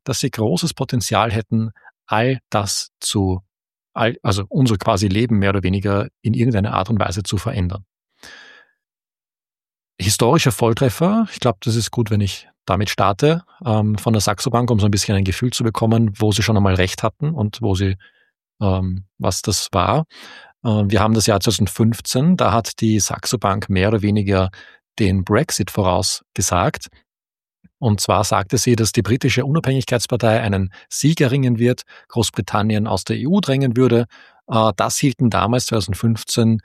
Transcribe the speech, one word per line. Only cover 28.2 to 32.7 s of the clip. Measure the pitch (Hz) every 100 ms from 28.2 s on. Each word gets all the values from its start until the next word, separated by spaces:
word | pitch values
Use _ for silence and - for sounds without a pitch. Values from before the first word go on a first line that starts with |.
sagte | 104 101 98 120
sie, | 123 113
dass | 110
die | -
britische | 104 127 127 120
Unabhängigkeitspartei | 135 156 131 135 - 120 - 117 113 113
einen | 113 98 95 - -
Sieg | - 147 165
erringen | 131 139 127 113
wird, | 120 123 - - -
Großbritannien | 120 107 - 95 104 107